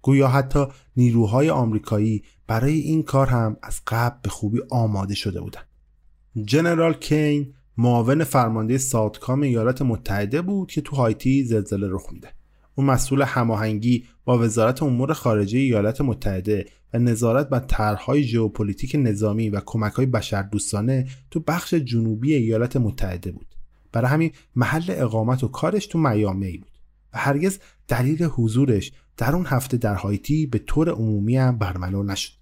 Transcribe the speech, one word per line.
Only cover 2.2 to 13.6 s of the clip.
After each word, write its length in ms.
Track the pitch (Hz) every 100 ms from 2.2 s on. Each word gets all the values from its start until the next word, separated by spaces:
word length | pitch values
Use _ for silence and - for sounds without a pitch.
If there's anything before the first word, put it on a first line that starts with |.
| - _ -
برای 320 | 113 135 156
این 240 | 147 160
کار 240 | 147 139 131
هم 300 | 123 110 -
از 180 | - - -
قبل 300 | 117 120 -
به 80 | 101
خوبی 300 | - 104 117 -
آماده 460 | 123 113 98 95 101
شده 260 | 104 90
بودن. 200 | 92 - - _ _ _ - _ _ 117 104
جنرال 480 | 139 170 165 165
کین، 600 | 151 - 151 151 147 139 - _ -
معاون 460 | 120 120 117 147
فرمانده 540 | 160 139 117 110 110 131
ساوتکام 640 | 131 117 107 - - 131
ایالات 400 | 143 117 113 127
متحده 600 | 135 107 - 101 104 143
بود 300 | 180 202 185
که 100 | -
تو 140 | - 139
هایتی 480 | 117 107 127 135
زلزله 440 | 123 110 101 101 98
رخ 160 | 95 -
می‌ده. 180 | - - - _ _ _ -
اون 120 | 139
مسئول 340 | 127 - 135
هماهنگی 840 | 135 131 117 104